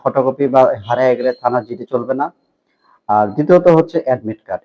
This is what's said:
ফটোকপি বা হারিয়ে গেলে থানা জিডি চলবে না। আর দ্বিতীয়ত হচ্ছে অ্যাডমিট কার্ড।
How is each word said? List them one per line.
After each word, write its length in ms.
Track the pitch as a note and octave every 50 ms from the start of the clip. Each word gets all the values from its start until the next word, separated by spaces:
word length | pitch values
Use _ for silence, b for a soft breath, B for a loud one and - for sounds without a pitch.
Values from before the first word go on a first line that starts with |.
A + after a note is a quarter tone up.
| -
ফটোকপি 440 | C3+ - C#3 B2+ C3 C3 - C#3+ C3
বা 260 | C3+ C3 C3 C#3 C3+ A2 F#2+
হারিয়ে 300 | A2 A#2+ B2 C3 B2+ B2
গেলে 180 | A#2+ B2 B2+ B2 -
থানা 200 | - B2 B2 B2
জিডি 240 | G#2+ A#2 A#2+ G2+ A#2+
চলবে 280 | - C3 A#2+ A#2 B2+ C3
না। 200 | C3+ D3 E3+ - _ _ _ _ _ _ _ _ _ _ _ _ _ _ -
আর 200 | G#2 G#2+ G#2+ G2+
দ্বিতীয়ত 400 | G#2 D3 D3+ E3 F3+ F3 F3 F3
হচ্ছে 340 | E3 D#3+ E3 - - E3 -
অ্যাডমিট 340 | C3 B2+ G#2 A2 A2 A2 - _
কার্ড। 160 | - F#2+ -